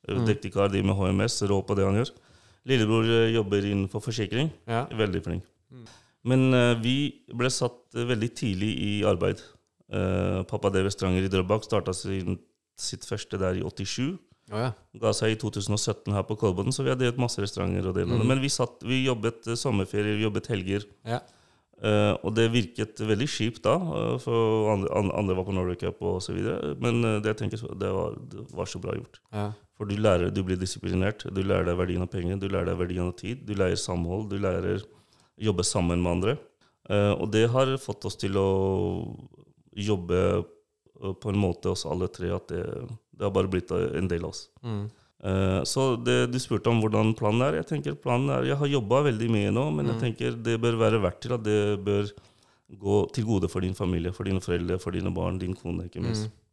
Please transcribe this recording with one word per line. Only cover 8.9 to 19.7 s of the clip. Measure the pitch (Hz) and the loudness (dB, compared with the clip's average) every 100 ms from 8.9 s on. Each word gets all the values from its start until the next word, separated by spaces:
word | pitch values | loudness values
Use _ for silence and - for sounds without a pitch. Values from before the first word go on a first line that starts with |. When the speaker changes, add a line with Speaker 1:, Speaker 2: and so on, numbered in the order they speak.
| 104 | 0
Speaker 1:
arbeid. | 101 87 95 101 - _ _ _ _ | 2 2 0 -2 -10 _ _ _ _
Eh, | 104 92 92 92 95 | -2 0 0 0 -2
pappa | 92 104 98 | -4 -2 0
drev | 98 98 | 2 0
restauranter | 101 95 92 95 | 0 0 2 2
i | |
Drøbak, | 95 92 107 | 0 2 -2
startet | - 107 90 90 | 0 -2 -2 -6
sin, | 104 95 90 95 _ _ _ - | -6 -4 -4 -6 _ _ _ -10
sitt | - 92 - | -10 -10 -8
første | 90 - 104 | -8 -6 -2
der | 92 92 | 0 0
i | |
åttisju. | 90 - 98 - 135 185 _ _ - | -4 -6 -6 -2 -4 -4 _ _ -8
Speaker 2:
Å, | 104 | -4
ja. | 123 - _ - | -4 -6 _ -2
Speaker 1:
Ga | 113 | 0
seg | 101 110 | 2 0
i | 107 | 0
to | 110 | -2
tusen | 104 98 | -4 -2
og | 104 | -2
sytten | - 104 - | 0 -4 -2
her | 101 | -2
på | 92 107 | -2 0
Kolbotn, | 104 90 104 | 2 2 -2
så | 135 | 0
vi | 135 | -2
har | 127 | 0
drevet | 127 127 | 0 0
masse | 120 - | -2 -2
restauranter | 101 - 92 95 92 | -4 -2 -2 0 0
og | 92 | -2
det | 90 | 0
ene | |
og | 120 | 2
det. | 120 | 4
Speaker 2:
Mm. | |
Speaker 1:
Men | 135 | 2
vi | 139 | 0
satt, | - 127 - | 0 -2 -4
vi | 98 131 131 | -2 0 0
jobbet, | 120 117 - - | 0 -2 -4 -6
eh, | 117 | -4
sommerferie, | 143 | 0